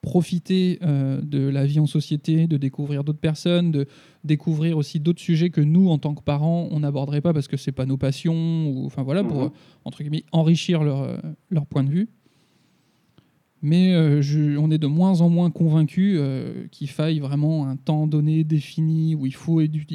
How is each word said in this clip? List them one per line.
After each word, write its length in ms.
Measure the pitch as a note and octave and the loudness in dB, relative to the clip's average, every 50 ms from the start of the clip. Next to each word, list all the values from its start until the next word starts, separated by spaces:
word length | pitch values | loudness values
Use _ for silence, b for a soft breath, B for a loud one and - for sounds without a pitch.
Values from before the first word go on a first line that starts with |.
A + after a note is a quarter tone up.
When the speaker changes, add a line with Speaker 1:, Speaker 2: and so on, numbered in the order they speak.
| - | -8
Speaker 1:
profiter, 760 | - - F3+ E3 - - F3 - - F#3+ F#3 F#3 F3+ F3 - F3 | -2 -2 -2 -2 0 -4 -6 -4 -2 -2 0 0 0 -2 -2 -2
euh, 380 | D#3 C#3+ C#3 C3+ C3+ C3+ C3+ - | -2 -2 0 -2 -2 -4 -4 -6
de 240 | D3+ C#3+ C#3 C3+ C#3 | -4 -4 -2 -2 -2
la 160 | C#3 C#3 C3+ | -2 0 -2
vie 140 | C#3+ C#3+ D3+ | 0 2 2
en 60 | D#3 | 0
société, 600 | D3 - D#3 D3 - D3+ C#3+ - - D#3+ E3 D#3+ E3 | 0 0 -4 -4 -2 -6 -6 -2 0 0 2 2 2
de 80 | D#3+ | 0
découvrir 480 | C#3 C3+ C3+ C3 - C#3+ C#3+ D3 C#3 C#3+ | -2 -2 -4 -6 -6 -6 -6 -4 -4 -4
d'autres 160 | D3+ D3+ D3+ | -4 -4 -2
personnes, 500 | - D#3+ D#3 - - F3 F3 F3 F3 E3+ | -2 -4 -4 -2 -2 0 2 2 2 2
de 160 | D#3 C#3 C#3 B B B B B B B B | 0 0 -2 B B B B B B B B
découvrir 520 | D3 D3+ D3 - - D#3+ D3+ D#3 E3 E3 | -2 -2 0 0 -2 -2 0 0 0 0
aussi 220 | D#3 D3 - - E3+ | 0 -2 -2 -4 -2
d'autres 200 | D3 E3 E3+ - - | 0 0 -2 -2 0
sujets 280 | - E3+ D#3 E3 F3+ | 0 2 2 2 2
que 100 | D#3+ - | 2 2
nous, 280 | D3 D3 D#3 F3+ F#3+ F#3 | 2 4 6 6 6 6
en 100 | D#3+ C#3+ | 4 2
tant 160 | - D3+ D3 | 0 -4 -6
que 80 | D3 - | -4 -4
parents, 460 | - D3 C#3+ D3+ E3 E3 E3+ E3 - - | -2 -2 0 0 0 0 0 -2 -4 -4
on 80 | D3+ | -2
n'aborderait 400 | D3+ C#3+ C#3+ C#3 C#3 C#3+ C#3+ D3 | -2 -2 -2 -2 -2 -2 -2 0
pas 120 | C#3 E3+ E3 | 0 2 0
parce 140 | D3+ C3+ - | 0 0 -2
que 80 | - | -6
c'est 160 | C3+ - - C3+ | -6 -6 -6 -4
pas 140 | - C3 | -4 -2
nos 100 | C3 C3 | -2 -2
passions, 720 | C3+ - C3+ C3+ - - E3+ E3 E3 E3 E3 E3 E3 D#3+ D3+ | 0 0 -2 -2 -2 -2 -2 -2 0 0 -2 0 0 -2 -2
ou, 160 | C3+ B2+ C3+ | -2 -4 -6
enfin, 180 | C#3 - - C3+ | -8 -6 -6 -4
voilà, 180 | C3 C#3+ F#3 G#3 | -2 -2 -2 0
pour, 140 | A#3 E3+ C#3 | -2 -2 -2
Speaker 2:
Mhm. 60 | C3 | -2
Speaker 1:
euh, 40 | D3+ B B B B B B B | -4 B B B B B B B
entre 180 | - - - D3+ | -16 -12 -10 -8
guillemets, 220 | D3 D3+ D3+ - _ - | -6 -6 -6 -6 _ 2
enrichir 500 | E3 D#3+ D#3 E3+ D#3+ - - F3 D#3+ D#3 | 2 4 6 4 2 2 0 0 2 2
leur, 200 | D3 C#3 C3+ C3+ | 0 0 -2 -4
euh, 140 | B2 A#2+ - - D#3 D#3 _ _ _ | -6 -8 -8 -10 -12 -14 _ _ _
leur 160 | F#3+ D#3 C#3+ | -4 -4 -4
point 180 | - - D3 C3+ | -2 -2 -2 0
de 60 | C#3 | 0
vue. 180 | C#3+ F3 G#3 A3+ _ _ _ b b b b b b b b b b b b b b b b _ _ - _ _ _ _ _ _ _ _ - | 0 0 -2 -2 _ _ _ b b b b b b b b b b b b b b b b _ _ -20 _ _ _ _ _ _ _ _ -2
Mais, 300 | D3 D#3+ F3 F#3 F#3 F#3 | 0 2 4 4 4 4
euh, 260 | E3+ D#3+ D3+ C#3+ D3 C#3+ | 4 4 4 4 2 2
je, 340 | C#3+ D3 D3+ D3+ D3 C#3+ | 2 2 2 2 2 2
on 160 | C#3+ D3+ D#3 D#3 | 0 2 2 2
est 60 | D#3+ | 2
de 100 | D#3 C#3 | 0 0
moins 320 | D3 D#3+ F3+ F#3+ F#3+ E3+ | 2 2 2 4 4 4
en 80 | E3+ E3+ | 4 4
moins 240 | E3+ E3+ F3 F3 - | 4 4 2 0 2
convaincus, 640 | - E3 D#3+ D3+ D#3+ D#3 D3 - - F#3+ G3+ G3 D#3+ | 2 2 4 4 4 2 2 2 0 0 2 2 0
euh, 480 | C#3+ C3+ C3+ C3 A#2+ A#2+ A#2 B2 A#2+ - - | 0 -2 -2 -4 -6 -8 -10 -10 -12 -14 -12
qu'il 160 | - D3 C#3 | -12 -12 -10
faille 300 | - - D3+ D#3+ E3 D3+ | -6 -4 -2 -2 -2 -2
vraiment 480 | C#3+ C3+ C#3+ C#3+ D3 D3+ D#3+ D#3 C#3+ C3+ | -2 -2 -2 0 0 0 0 0 -2 -4
un 80 | C3 | -6
temps 320 | - - - D#3 D3+ D#3 D3+ | -6 -4 -2 0 0 0 0
donné, 340 | D3+ D3+ D3 D3+ D#3 D#3+ D#3+ | 0 0 2 2 2 2 2
défini, 720 | D#3 D#3+ D3+ C#3 - - - D#3+ D#3+ D#3+ D#3+ D#3+ D#3+ D#3+ | 2 0 -2 -2 -4 -4 -2 0 0 2 0 0 0 0
où 100 | D3+ C3+ | -2 -2
il 100 | C3 C3 | -4 -6
faut 260 | - - E3 E3 D#3+ | -6 -4 0 2 2
édu-, 260 | D#3 D#3 D#3 D#3 D3+ - | 2 2 0 -4 -6 -6